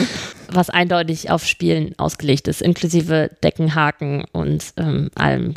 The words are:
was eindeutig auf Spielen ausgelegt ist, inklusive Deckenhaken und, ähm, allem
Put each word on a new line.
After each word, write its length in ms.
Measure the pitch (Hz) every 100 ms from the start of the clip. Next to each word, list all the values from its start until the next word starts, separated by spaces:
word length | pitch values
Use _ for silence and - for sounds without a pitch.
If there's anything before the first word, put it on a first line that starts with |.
| 240 - - - -
was 200 | 180 175
eindeutig 600 | 175 175 175 165 160 -
auf 160 | 165 -
Spielen 480 | - 170 165 156 185
ausgelegt 500 | 151 - 147 139 -
ist, 120 | 151
inklusive 680 | - 175 170 170 165 156 151 -
Deckenhaken 800 | - - 160 156 151 - 147 143 -
und, 400 | 165 147 151 - -
ähm, 340 | 160 131 -
allem 400 | - 151 131 120